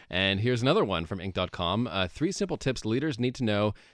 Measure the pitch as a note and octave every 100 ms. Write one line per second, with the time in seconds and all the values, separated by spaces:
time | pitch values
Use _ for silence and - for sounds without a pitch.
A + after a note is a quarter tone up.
0 | - F2+ G2 G2 A#2 B2 B2+ G3 C3 F2
1 | E2+ G2 F#2+ F#2 F2+ - F2 G2+ A#2+ F#2+
2 | F2+ - D#3+ - F#3+ - C3+ A#2+ A2 A#2+
3 | D#3 A2+ B2 B2 A2+ G#2 G#2+ - -